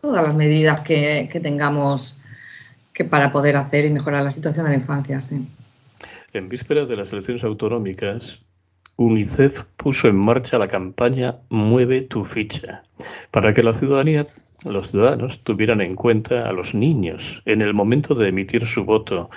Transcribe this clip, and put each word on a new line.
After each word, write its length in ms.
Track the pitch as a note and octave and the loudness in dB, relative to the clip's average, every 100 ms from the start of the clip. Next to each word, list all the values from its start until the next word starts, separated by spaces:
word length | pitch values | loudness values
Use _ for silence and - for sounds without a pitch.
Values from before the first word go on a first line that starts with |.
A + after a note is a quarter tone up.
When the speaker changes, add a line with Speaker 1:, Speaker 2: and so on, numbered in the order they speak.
Speaker 1:
todas 240 | D4 A3 | 0 0
las 100 | D#3 | 2
medidas 460 | D3+ D3+ D#3 D#3 D3 | 4 4 4 4 2
que, 480 | - D#3 D3 D3+ B2+ | 0 2 2 0 -2
que 80 | E3+ | -6
tengamos 840 | D3+ C#3+ D3 D3 C#3+ C#3 - - - - - - - _ _ | -4 -2 0 0 0 0 -4 -8 -20 -20 -20 -20 -20 _ _
que 100 | - | -6
para 260 | - D3 C#3+ | 0 2 2
poder 260 | C#3+ C#3+ C#3+ | 2 2 2
hacer 280 | C3+ D3 | 2 2
y 60 | D3+ | 2
mejorar 320 | D3 D3+ C#3+ | 0 0 0
la 80 | C#3 | -2
situación 340 | C#3 D#3 D3 | -2 -4 -2
de 60 | D#3+ | 0
la 80 | C3+ | 0
infancia, 420 | B2 C#3+ C3+ C3+ | 0 -4 -4 -6
sí. 260 | B2 C#3+ B2 - - _ _ _ - - - | -6 -8 -8 -14 -20 _ _ _ -20 -20 -10
Speaker 2:
En 160 | G#2+ F#2 | -10 -8
vísperas 400 | A#2+ - D3 C3+ | -10 -2 0 0
de 80 | A2 | -4
las 160 | G2 | -6
elecciones 320 | G#2 F#2+ A#2+ | -8 -6 -4
autonómicas, 960 | A2 G#2+ A2 A#2 G2+ F#2+ G2+ A2 - - _ _ _ _ - - | -4 -2 -2 -2 -4 -4 -6 -6 -10 -20 _ _ _ _ -20 0
unicef 680 | A#2 A2 G2+ - C#3 C#3 - _ | 2 2 0 4 2 2 -14 _
puso 320 | C#3+ C3+ A#2+ | -4 2 2
en 80 | G2+ | 4
marcha 400 | G#2 A#2+ B2 B2 | 4 2 0 -2
la 120 | G2 | 0
campaña 720 | G2 F#2 - A#2+ C3 B2 B2 _ | -2 -6 -2 0 0 -4 -6 _
Mueve 500 | A2+ G#2+ A#2+ B2 C3 | 0 4 4 4 0
tu 240 | C3 A2+ | -2 -6
ficha, 600 | F#2+ - G#2+ - - - _ _ - - - | -6 -6 -6 -6 -10 -16 _ _ -16 -16 -2
para 220 | - G#2+ | 2 4
que 100 | G#2 | 6
la 120 | A2+ | 4
ciudadanía, 520 | A2 C#3 C#3 D3 D3+ D3 - _ _ | 2 2 2 4 2 -2 -10 _ _
los 280 | - G2 - | -6 -6 -2
ciudadanos, 480 | G2 A#2 B2+ B2 - | 4 4 4 -4 -8
tuvieran 380 | - G#2 G#2+ A2 | -6 0 2 2
en 160 | F2+ F#2 | 0 -2
cuenta 520 | A#2+ A2 A2 B2 A2+ | 2 2 0 -2 -2
a 40 | |
los 200 | F#2 F2 | -6 -4
niños 680 | A2 B2+ D3 E2+ D#2+ - - - | 0 0 2 -2 -6 -12 -12 -2
en 160 | A2 | 2
el 120 | G#2 | 2
momento 400 | G#2 G#2 B2+ B2 | 2 2 2 2
de 140 | C3+ G#2 | 2 2
emitir 360 | F#2+ G2 A#2+ | 0 -2 -2
su 200 | A2+ A2 | -2 -4
voto 440 | G2 - - F#2 E2 | -4 -8 -6 -6 -6